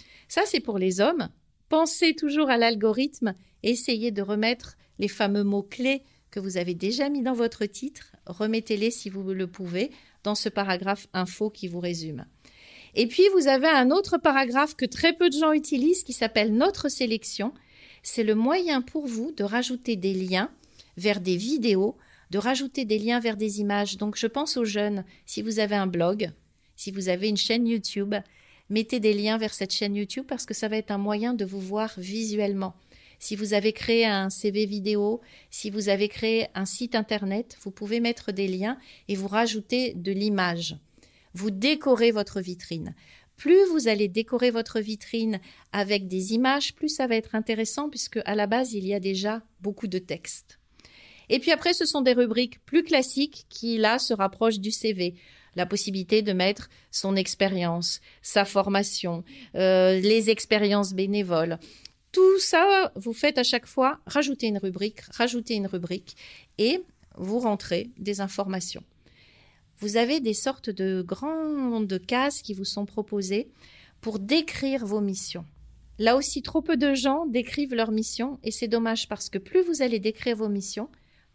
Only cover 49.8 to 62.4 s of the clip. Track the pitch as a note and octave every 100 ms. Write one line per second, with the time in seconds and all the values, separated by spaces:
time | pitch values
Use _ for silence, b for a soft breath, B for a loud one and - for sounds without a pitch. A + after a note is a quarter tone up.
49.8 | G3+ F#3 F#3 E3+ - - - - _ B
50.8 | B B B B B C4 D4 D#4 F4 F4
51.8 | D#4 D4 B3+ B3 A#3+ A3 B3 - - D#4
52.8 | E4 D4 C4 C#4 C#4+ - - - A#3 A3+
53.8 | G#3+ A#3+ - G#3+ G3 G3 A3+ G#3+ G3+ -
54.8 | A3 F#3+ F3 F3 B B B F3+ F3+ G#3
55.8 | - F#3+ F3 G#3+ G#3 F#3 F#3 G#3 - b
56.8 | b - G3 G3 F3+ - G3 F#3 F3 E3+
57.8 | E3+ - b b - G#3 G3 G3 F#3+ G3
58.8 | G3+ - F3+ E3+ - C4+ B3 - F#3 F#3
59.8 | F#3 F#3 G3+ A3+ A3 G#3+ - G#3+ G#3 G#3
60.8 | F#3+ F#3 G3 G#3 F#3 E3 E3 E3 B B
61.8 | B B _ F#4 F#4+ G4